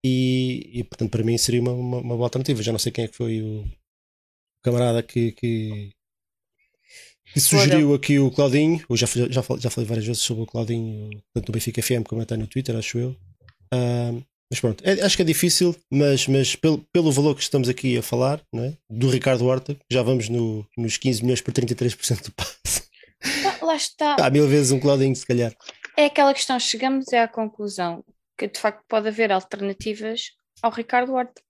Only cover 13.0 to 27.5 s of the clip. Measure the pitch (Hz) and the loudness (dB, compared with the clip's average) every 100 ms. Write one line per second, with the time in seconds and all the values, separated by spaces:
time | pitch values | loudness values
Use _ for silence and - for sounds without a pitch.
13 | 123 131 - _ - _ _ 127 120 123 | -6 -8 -18 _ -20 _ _ -2 0 -2
14 | 120 120 131 _ _ 123 123 104 185 196 | -2 -6 -10 _ _ -2 -2 -2 -2 0
15 | 196 - 165 160 175 - 180 170 _ 135 | 2 2 2 2 2 4 2 0 _ 2
16 | 143 135 - 135 127 - 160 151 - 175 | 4 2 2 2 2 2 2 2 0 2
17 | 160 139 147 147 - 143 123 127 135 120 | 4 4 2 2 0 0 0 0 0 -2
18 | - 120 131 151 _ 117 123 156 _ 113 | -2 0 0 -2 _ -6 -6 -8 _ -2
19 | 131 127 131 127 123 127 131 143 _ 127 | 2 2 2 2 2 0 -4 -12 _ 0
20 | 117 131 107 120 113 110 104 - 113 - | 2 0 0 -2 -2 -4 -8 -6 -4 -2
21 | 135 113 120 123 - 127 120 117 123 - | 0 0 0 0 0 -2 -2 0 -2 -2
22 | - 117 - - - - - - - _ | -2 -4 -4 -10 -10 -8 -6 -6 -6 _
23 | - _ 262 285 381 - 330 311 - - | -20 _ -6 -2 -2 0 0 0 -2 -2
24 | 302 285 131 139 147 147 135 135 143 139 | 0 2 4 4 6 4 4 2 4 4
25 | 135 127 - 123 117 - - - - - | 2 0 0 0 0 -4 -20 -20 -6 2
26 | 294 285 277 277 - 254 - 226 262 269 | 2 4 4 4 -2 -2 -2 -2 0 -2
27 | 262 240 233 226 214 | 0 2 2 -2 -6